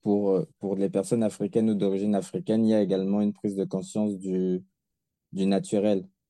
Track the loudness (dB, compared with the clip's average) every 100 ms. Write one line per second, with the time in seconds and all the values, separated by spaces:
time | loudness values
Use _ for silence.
0 | 0 0 2 0 0 -8 -6 -2 0 -2
1 | -2 0 -2 -2 -2 0 2 2 0 0
2 | 0 0 -2 -8 -2 2 4 4 2 0
3 | 0 0 0 -2 -4 -2 -2 -4 -6 -4
4 | -2 -4 -4 -2 0 -2 -6 _ _ _
5 | _ _ _ -2 0 0 0 0 2 0
6 | -2 _ _